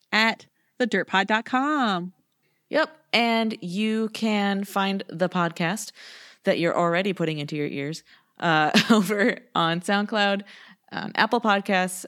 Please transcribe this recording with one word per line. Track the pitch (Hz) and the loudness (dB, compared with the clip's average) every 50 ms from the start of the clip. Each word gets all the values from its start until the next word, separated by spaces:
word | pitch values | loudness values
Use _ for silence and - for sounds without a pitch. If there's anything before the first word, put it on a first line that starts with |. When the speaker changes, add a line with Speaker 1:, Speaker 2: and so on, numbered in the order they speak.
| _ _ | _ _
Speaker 1:
at | - 214 226 226 214 - - _ _ _ _ _ _ - | 0 2 2 2 0 -2 -8 _ _ _ _ _ _ -2
the | 254 | -2
dirt | 220 208 190 - | 0 0 0 0
pod | - - 190 196 | 2 2 0 2
dot | 202 214 226 233 | 2 2 0 0
com. | - 262 254 269 294 311 285 247 214 190 170 175 180 - _ _ _ _ _ _ _ _ _ _ - | 0 -2 0 0 0 0 0 0 0 0 -2 -4 -8 -12 _ _ _ _ _ _ _ _ _ _ -2
Speaker 2:
Yep. | - 294 311 311 - - _ _ - | 0 0 0 -2 -4 -12 _ _ 0
And | 220 233 233 226 226 226 220 220 - | 2 2 4 2 2 0 0 -2 -6
you | - 175 175 202 214 220 220 220 220 214 | -8 -6 -4 -2 0 0 0 0 -2 -4
can | - - 220 220 214 202 202 202 196 196 202 | -4 -2 -2 0 0 2 0 0 0 -2 -4
find | - - 196 196 196 196 196 - | -4 -2 -2 0 0 -2 -4 -6
the | - - 165 185 170 | -6 -4 -2 -2 0
podcast | - 180 170 170 - - 170 165 202 220 - - - - - - - - - - - _ - | 0 0 -2 -2 -2 -2 -4 -4 -4 -4 -8 -12 -16 -20 -20 -20 -20 -20 -20 -20 -18 _ -2
that | 190 170 | -2 0
you're | 131 165 165 - | 2 0 0 2
already | - 170 170 170 180 190 208 185 | 2 2 2 2 0 0 -2 -2
putting | - 165 156 156 | -2 -2 -4 -4
into | 151 147 147 156 | -4 -6 -6 -6
your | 147 147 | -6 -6
ears, | - - 139 139 147 165 - - _ - - _ _ _ - | -6 -6 -6 -8 -8 -8 -12 -14 _ -20 -20 _ _ _ -4
uh, | - 170 160 156 156 151 - 214 | 0 2 2 4 4 4 4 4
<laughs> | - - | 4 6
over | 226 214 185 175 214 202 202 247 - - - _ - | 4 4 4 2 2 2 2 2 0 -2 -6 _ -2
on | 175 165 165 165 175 | 0 0 0 0 -2
SoundCloud, | - - 202 202 208 208 226 208 202 202 196 196 202 - - - - - 196 _ _ _ | -2 -2 0 0 0 0 0 0 2 2 0 -2 -4 -8 -16 -20 -20 -20 -20 _ _ _
on | - - - - - | -8 -6 -6 -2 0
Apple | - 220 220 247 233 | 0 2 2 2 0
Podcasts, | 226 220 196 202 196 - 196 185 185 185 185 - - | 2 2 2 2 2 0 0 0 0 0 -4 -8 -10